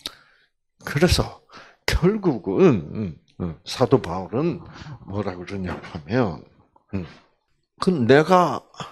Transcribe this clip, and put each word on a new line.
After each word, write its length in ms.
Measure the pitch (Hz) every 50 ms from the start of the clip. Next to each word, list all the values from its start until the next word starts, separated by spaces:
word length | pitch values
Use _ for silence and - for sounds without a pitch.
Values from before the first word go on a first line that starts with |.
| - - - _ _ _ _ _ _ _ _ _ _ _ _ _ -
그래서 560 | - - 143 175 175 - - - - - - _ _ - - - - _ _ _
결국은, 1040 | - - - - 180 214 226 190 180 135 107 - 95 95 107 185 180 127 95 73 73 -
음, 240 | 104 110 87 73 - _ _ _ -
음, 180 | 90 87 78 - -
사도 360 | - - - 127 - 139 123
바울은 600 | - - - 92 - - - 123 156 175 135 90 - - - - - 151 143 - -
뭐라 300 | - 95 104 104 98 90
그러냐 440 | 90 90 - 98 98 92 87 82 -
하면, 600 | - - - 87 71 73 104 131 123 95 80 65 - - _ _ _ _ _ _ _ _ -
음, 120 | 98 87 - - - _ _ _ _ _ _ _ _ _ _ _ -
그 100 | - 190
내가, 720 | 185 147 120 110 131 147 156 165 185 180 175 151 123 - - _ _ - - -